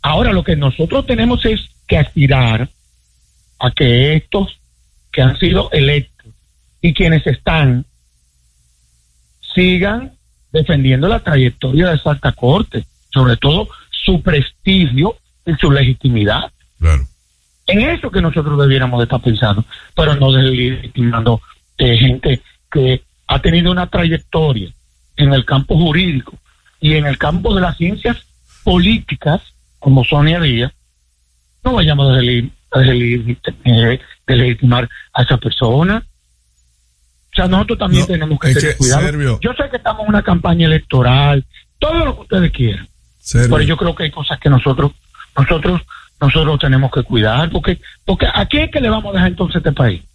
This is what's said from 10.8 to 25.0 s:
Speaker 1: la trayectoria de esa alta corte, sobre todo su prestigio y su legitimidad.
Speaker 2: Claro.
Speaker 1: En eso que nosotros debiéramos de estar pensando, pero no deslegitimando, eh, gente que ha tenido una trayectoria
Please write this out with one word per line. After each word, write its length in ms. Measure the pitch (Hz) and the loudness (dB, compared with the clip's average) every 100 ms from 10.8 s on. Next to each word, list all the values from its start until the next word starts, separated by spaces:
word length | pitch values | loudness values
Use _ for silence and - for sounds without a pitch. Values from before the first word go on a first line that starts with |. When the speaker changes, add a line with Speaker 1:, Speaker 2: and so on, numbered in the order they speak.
| 131 131 165 | 2 2 0
Speaker 1:
la 120 | 220 | -2
trayectoria 680 | - 143 127 - 135 139 180 | 2 2 2 0 -2 0 2
de 60 | 156 | 0
esa 160 | - | -2
alta 200 | 143 135 | -2 -2
corte, 540 | - 123 175 220 - - _ _ | -2 0 2 0 -6 -10 _ _
sobre 260 | 135 127 117 | 0 2 2
todo 300 | 139 165 220 - _ | 0 -2 -4 -12 _
su 320 | - - 180 | -6 -2 0
prestigio 960 | 180 156 135 _ - 190 160 127 185 - _ _ - | 0 0 -2 _ 0 2 2 0 -2 -4 _ _ -6
y 80 | 156 | -2
su 160 | 160 | 2
legitimidad. 800 | 139 131 127 131 117 101 117 - _ _ _ | 2 2 0 0 0 0 -2 -6 _ _ _
Speaker 2:
Claro. 280 | 80 73 67 _ _ _ _ _ - | 2 2 -2 _ _ _ _ _ -2
Speaker 1:
En 140 | 196 | 0
eso 300 | 262 339 262 | 0 -2 -4
que 100 | 190 | -2
nosotros 380 | 170 160 151 147 | -2 -2 -2 2
debiéramos 400 | 139 135 127 123 | 2 2 0 -2
de 60 | 117 | -2
estar 160 | 127 | -2
pensando, 440 | 123 107 107 104 - - - - | -2 0 0 -2 -4 -10 -10 -2
pero 200 | 156 143 | 0 2
no 160 | 135 | 2
deslegitimando, 1080 | 131 131 127 123 131 - - 120 117 113 113 - _ _ - | 4 2 0 -2 -4 -8 -2 -2 0 0 -2 -4 _ _ -2
eh, 200 | 127 117 | 0 2
gente 440 | 131 127 156 127 _ _ _ | 2 0 -2 -4 _ _ _
que 320 | 156 131 127 _ _ - | -2 0 -2 _ _ -6
ha 140 | 139 | -2
tenido 300 | - 170 175 | 0 2 2
una 160 | 180 175 | 0 -2
trayectoria 840 | 175 170 160 - 165 156 120 90 - _ _ | -2 -2 -2 -4 -2 0 -2 -6 -16 _ _